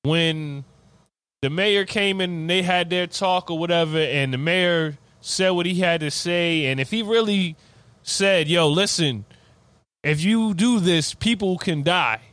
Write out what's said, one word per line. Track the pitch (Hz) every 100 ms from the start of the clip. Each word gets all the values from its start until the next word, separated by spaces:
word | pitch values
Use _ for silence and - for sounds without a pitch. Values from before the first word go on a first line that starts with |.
when | 139 165 165 156 151 139 131 - _ _ _ _ _ _
the | 135
mayor | 160 208 202 190
came | 220 202 190
in | 180
and | 170 160
they | 185
had | 180 180 170
their | 180 175
talk | - 190 180 180
or | 165
whatever, | 175 170 165 156
and | 151 139 135
the | 127
mayor | 156 185 180 170 156 143 _ _
said | - - 185
what | 180 175
he | 180
had | 180 165
to | 151
say, | - 175 175 170 165 135
and | 135
if | 131
he | 220
really | 208 226 220 202 180 156 - - - _
said, | - - 196 185 151
"Yo, | 175 156
listen, | 156 202 - 151 110 101 - _ _ _ _ _ _
if | 147 151
you | 185 226 220
do | 175 240 240
this, | 175 170 147 -
people | 226 214 202 180
can | - 156
die" | 147 180 131 110 -